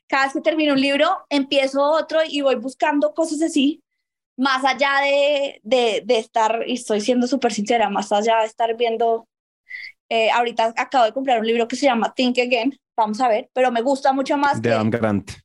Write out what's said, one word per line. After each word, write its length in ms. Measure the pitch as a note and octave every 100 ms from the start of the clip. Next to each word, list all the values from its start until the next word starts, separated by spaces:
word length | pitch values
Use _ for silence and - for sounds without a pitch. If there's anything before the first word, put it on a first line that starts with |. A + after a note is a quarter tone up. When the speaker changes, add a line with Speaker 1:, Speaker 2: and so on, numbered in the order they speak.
| _
Speaker 1:
Cada 180 | C#4 C4+
vez 80 |
que 80 | D4
termino 320 | D#4+ D#4 D4+
un 80 | C4+
libro, 280 | C#4 C#4 D#4 F#4+ -
empiezo 540 | C#4+ C#4 C#4 C4+ C4+
otro 360 | C#4+ D#4 D#4 D#4+ D#4+
y 140 | C#4+
voy 140 | C#4 B3+
buscando 580 | B3 - D#4 D4 D4
cosas 280 | D4+ E4 D4+
así, 400 | D#4+ D4+ C4+ D#4+ _ _ _ _ _ -
más 260 | C4 C4 C4+
allá 360 | B3 C#4 C#4
de, 560 | C#4 C#4 C#4+ D4 C#4 -
de, 380 | G#3 B3+ A#3+ F#3+ G3
de 120 | A#3+
estar, 460 | A3+ A#3 A3 A3+ -
y 80 |
estoy 280 | A#3+ - G#3
siendo 260 | G#3 B3 B3
súper 260 | C4+ A#3+
sincera, 360 | A#3 G3+ A#3+ G#3
más 220 | G3 G#3
allá 280 | G#3 A3 A3+
de 60 | A3
estar 300 | - A3+ A3+
viendo, 520 | A#3 A3+ A#3 A3+ - _ _ _ _ - - - _
eh, 200 | A3+ A3
ahorita 420 | A#3 A#3+ A#3 A3+ A#3
acabo 280 | D#4 C4+ A3
de 80 |
comprar 260 | A3 C4+ A#3+
un 80 | A3
libro 200 | A#3 A#3
que 80 | B3+
se 100 | C#4
llama 280 | A#3+ G#3+ -
Think 240 | B3+ B3
Again, 380 | B3 B3 A#3+ - _ -
vamos 240 | G#3+ G#3+
a 60 | B3+
ver, 220 | G#3+ C4
pero 180 | - B3+
me 100 | A#3
gusta 320 | A#3+ C4+ C#4
mucho 240 | C4+ C4 F#3+
más 240 | - -
Speaker 2:
De 80 | A2+
Speaker 1:
que 60 | A2+
Speaker 2:
Adam 140 | A2
Grant. 400 | A#2 A2 G2+ - -